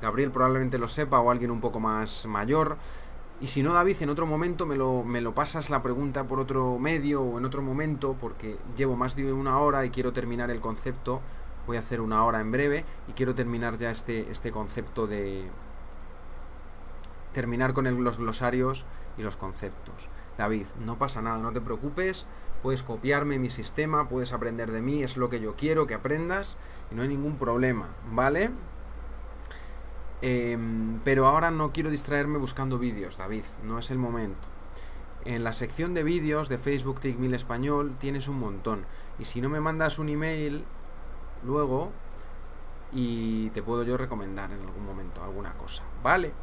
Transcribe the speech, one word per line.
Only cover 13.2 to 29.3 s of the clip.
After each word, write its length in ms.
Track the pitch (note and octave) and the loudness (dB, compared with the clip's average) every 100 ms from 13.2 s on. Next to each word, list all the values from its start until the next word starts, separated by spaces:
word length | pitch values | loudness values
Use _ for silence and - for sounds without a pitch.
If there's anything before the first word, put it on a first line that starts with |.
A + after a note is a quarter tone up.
| B2+ | 0
terminar 440 | B2+ A#2+ A#2+ A#2 A2 | 2 0 2 0 0
ya 120 | A#2 | 0
este, 400 | A2+ - A2+ G#2+ | -2 0 -2 -2
este 220 | A2 A#2+ | -2 -2
concepto 560 | A2 G#2+ - A2 - A2 | -2 -4 -4 -4 -2 0
de 420 | G#2 G2+ G2 G2+ - - - - - - - - - - - - - - - - - - | 0 -2 -2 -4 -8 -8 -8 -8 -8 -10 -10 -8 -8 -8 -10 -10 -10 -8 -8 -8 -8 -6
terminar 400 | - A#2 A#2+ C3 | -4 -2 2 2
con 140 | C3 B2+ | 4 2
el, 80 | B2 | 4
los 240 | B2 A2 | 2 2
glosarios 680 | A#2 A2 B2 B2+ B2+ C3 - - - - | -2 2 2 2 2 0 -6 -8 -8 -4
y 60 | |
los 140 | G#2+ - | -6 -4
conceptos. 720 | F#2+ F#2+ G2+ - - - - - - - | -6 -6 -6 -8 -10 -10 -10 -10 -10 -2
David, 300 | G#2+ A2 F#2+ - A2 | 0 2 -2 -6 -6
no 140 | A#2 | -2
pasa 240 | C#3 B2+ | 0 0
nada, 160 | A2+ A2+ | -2 0
no 120 | A2+ | 0
te 100 | A#2 | -2
preocupes, 680 | A#2+ A2+ C#3+ C#3+ F#3 F#3 - - - - | -2 -2 -2 0 0 0 -8 -8 0 2
puedes 220 | C3 C3 | 4 0
copiarme 560 | C3 A2+ B2 C#3+ D3 C#3 | 0 -2 2 4 4 2
mi 100 | B2+ | 0
sistema, 580 | A#2+ G#2+ - D#3 D3+ C3+ | -2 -4 0 2 4 4
puedes 260 | B2+ D3+ | 0 0
aprender 360 | B2 A2+ A#2 A2+ | 0 -2 -2 -2
de 120 | A2 | 0
mí, 180 | A#2+ D3 | 0 0
es 160 | C3 B2+ | 0 0
lo 120 | B2 | 0
que 100 | B2 | 0
yo 160 | A2 G#2 | -2 0
quiero 320 | D3 D#3+ C#3+ | 2 4 2
que 80 | A2 | 0
aprendas 600 | B2+ D3+ E3 F#3 G3 - - - - | 0 0 0 -2 -2 -8 -10 -10 -8
y 40 | A2 | -2
no 60 | |
hay 60 | C3 | 0
ningún 300 | C#3+ C#3+ D3+ | 0 0 0
problema, 500 | B2+ A#2+ B2+ A#2 F2 - A#2 | 2 4 4 2 -2 -8 -4
¿vale? 400 | A2+ C3 D3+ G#3+ B3+ - - - - - - - | 4 4 4 2 -2 -8 -10 -10 -8 -8 -8 -10